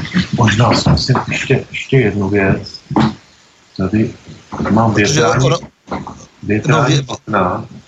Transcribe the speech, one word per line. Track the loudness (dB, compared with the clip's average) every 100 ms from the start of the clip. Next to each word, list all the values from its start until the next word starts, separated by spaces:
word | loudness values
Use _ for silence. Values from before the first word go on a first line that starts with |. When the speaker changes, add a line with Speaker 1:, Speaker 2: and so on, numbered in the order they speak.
| -4 -2 0 2
Speaker 1:
možná | 2 4 2
zkusím | 2 2 2 0 -2 -2
ještě, | -4 0 -2 -2
ještě | -12 0 2
jednu | 2 0 0
věc. | 2 2 0 -4 -14 -4 0 0 -2 -16 _ _ _ _ -6
Tady | -2 0 -2 -4 -18 -20 -12 -6 0
mám | 2 2
Speaker 2:
Protože | 2 2
Speaker 1:
větrání, | 2 2 2
Speaker 2:
ono, | 2 0 -6 _ -12 -10 -10 -16 -20 _
Speaker 1:
větrání | -4 -2 0 2 2
Speaker 2:
no, | 0
vě-, | -2
Speaker 1:
okna. | -8 -4 -2 0 -4 -10 -18